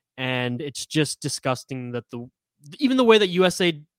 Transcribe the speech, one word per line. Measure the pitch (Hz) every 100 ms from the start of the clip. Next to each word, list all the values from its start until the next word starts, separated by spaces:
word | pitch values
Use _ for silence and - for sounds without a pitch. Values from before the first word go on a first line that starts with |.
| _ -
And | 131 127 123 123
it's | 139 - -
just | 156 147 -
disgusting | 147 - 135 127 - 131 123
that | 120 -
the, | 120 123 _ _ _ 147 160
even | 269 262
the |
way | 233 220
that | 196
U | 175 185
S | -
A | 175 151 151